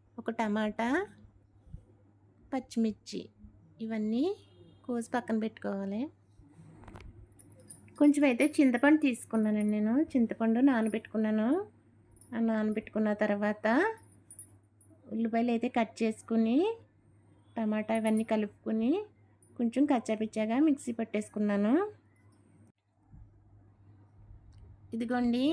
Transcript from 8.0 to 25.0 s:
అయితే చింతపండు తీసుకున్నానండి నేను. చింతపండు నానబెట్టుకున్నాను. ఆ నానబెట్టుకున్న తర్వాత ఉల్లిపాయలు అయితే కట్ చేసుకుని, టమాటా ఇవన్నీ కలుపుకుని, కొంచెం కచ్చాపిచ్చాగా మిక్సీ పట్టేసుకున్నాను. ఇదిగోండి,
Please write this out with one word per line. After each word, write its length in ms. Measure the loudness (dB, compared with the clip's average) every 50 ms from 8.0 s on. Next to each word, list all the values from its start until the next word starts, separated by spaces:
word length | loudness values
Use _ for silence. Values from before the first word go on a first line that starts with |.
| 6 6 6 6 4 4
అయితే 160 | 4 4 2 2 4 4
చింతపండు 440 | 4 4 4 4 6 6 6 6 4
తీసుకున్నానండి 680 | 2 0 -2 -4 -4 -2 0 0 0 0 0 0 0 0
నేను. 200 | 0 0 2 2 2 0 0
చింతపండు 560 | 0 0 0 0 0 0 0 0 2 4 4 4
నానబెట్టుకున్నాను. 800 | 4 4 2 0 -2 -4 -6 -6 -4 -2 0 0 0 0 2 0 0 0 -2 -6 -12 _ _ _ _ _ _ _ -20 -20 -18 -10
ఆ 160 | -4 -2 0 0
నానబెట్టుకున్న 680 | 0 0 0 -2 -2 -4 -6 -4 -2 -2 0 0 0 0 0
తర్వాత 420 | 0 0 0 -2 -2 -2 -2 0 0 2 2 2 0 -2 -6 -12 -20 -20 -20 _ -20 -20 -20 -20 -20 -20 -20 _ _ _ _ _ -20 -20 -20 -14
ఉల్లిపాయలు 460 | -8 -4 -4 -2 -2 0 0 0 0 0
అయితే 160 | 0 -2 -2
కట్ 260 | 0 -2 -2 -2 -2 -2 -2
చేసుకుని, 560 | -2 -2 -4 -6 -2 0 2 2 2 2 2 2 0 -2 -4 -10 -20 _ _ _ -20 _ -20 _ _ -20 _ _ -12
టమాటా 420 | -8 -4 -4 -2 -2 -2 -2 -2 -2 0
ఇవన్నీ 260 | 0 0 0 0 0
కలుపుకుని, 680 | 0 0 -2 -2 -4 -6 _ _ -4 -2 0 0 0 0 -2 -2 -6 -14 _ _ _ _ _ _ _ -8
కొంచెం 260 | -4 -4 -2 0 0 2
కచ్చాపిచ్చాగా 720 | 2 2 0 0 -2 -4 -4 -4 -4 -4 -4 -2 0 2 2 2
మిక్సీ 260 | 2 2 0 -2 -6 -6
పట్టేసుకున్నాను. 800 | -6 -6 -4 -4 -6 -6 -6 -4 -2 0 0 0 2 2 2 2 2 0 -2 -6 -12 _ _ _ _ _ -20 _ _ _ _ _ _ -20 -20 _ _ _ _ _ _ _ _ -20 -20 -20 -20 -20 -20 _ _ -20 -20 -20 -20 _ _ _ -20 -20 -20 -20 _ _ -20 -20 -20 -20 -20 -20 -20 -20 -20 -20 -20 -20 -20 -16 -12 -8
ఇదిగోండి, 480 | -6